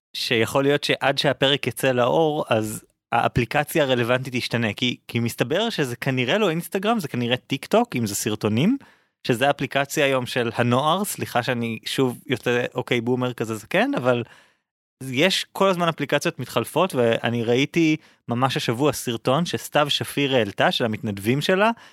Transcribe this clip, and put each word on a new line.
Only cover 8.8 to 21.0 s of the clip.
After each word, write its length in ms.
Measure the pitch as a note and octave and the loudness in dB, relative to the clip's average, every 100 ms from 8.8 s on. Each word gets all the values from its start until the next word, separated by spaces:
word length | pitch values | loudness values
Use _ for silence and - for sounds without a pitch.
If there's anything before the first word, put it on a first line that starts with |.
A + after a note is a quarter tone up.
| - _ _ _ - | -4 _ _ _ -2
שזה 200 | A2+ C#3+ | 2 2
האפליקציה 580 | - C#3 C#3 C#3 D#3+ C#3 | 0 -2 -2 -2 0 2
היום 200 | C3 B2 | 2 -2
של 260 | C3 A#2 A#2 | -2 -2 0
הנוער, 480 | A#2 B2 D3+ F#3 | 2 2 2 0
סליחה 400 | G#3 - A2+ B2+ | -2 -6 -4 -2
שאני 360 | A#2+ A#2+ A#2 A2 - | -2 -2 -4 -6 -6
שוב 340 | - B2+ A#2+ - | 0 0 0 -6
יוצא, 380 | A#2+ B2 B2 B2 B2+ | -4 0 0 -2 -6
אוקיי, 260 | - B2 | -2 0
בומר 320 | A#2 B2+ B2 | 0 0 -2
כזה 220 | B2 A2+ A2 | -4 -6 -6
זקן, 360 | - F3+ C4+ C#4 | -2 0 0 0
אבל 260 | B2 A#2+ A#2 - _ _ _ _ _ - | 2 0 -2 -14 _ _ _ _ _ -16
יש 420 | C3 B2+ F#3 - - | -6 0 2 0 -6
כל 180 | - G3 | 0 2
הזמן 180 | F3+ E3+ | 2 0
אפליקציות 520 | D#3 D3 D3 E3+ - | -2 -2 0 0 -4
מתחלפות, 560 | B2 B2 A2+ D3+ F#3 C3 | -4 -4 -2 0 0 2
ואני 480 | A#2 A2+ A#2 A#2+ | 2 2 0 -2
ראיתי 520 | A2+ B2 C#3+ E3 D#3+ D#3 _ _ - | 0 2 2 2 2 0 _ _ -6
ממש 300 | A#2+ C3 D3 | 0 0 0
השבוע 360 | - A#2 D3 | -2 0 0
סרטון 520 | - - A2+ - C#3 E3+ | 0 -6 -4 0 0 0
שסתיו 440 | - - D3 D3 | -6 0 0 2
שפיר 460 | - A#2+ - C#3 C3 | -2 -4 -2 2 2
העלתה, 360 | A2 - D#3 | 0 2 0
של 140 | - A#2+ | 2 -2
המתנדבים 560 | G#2+ | -2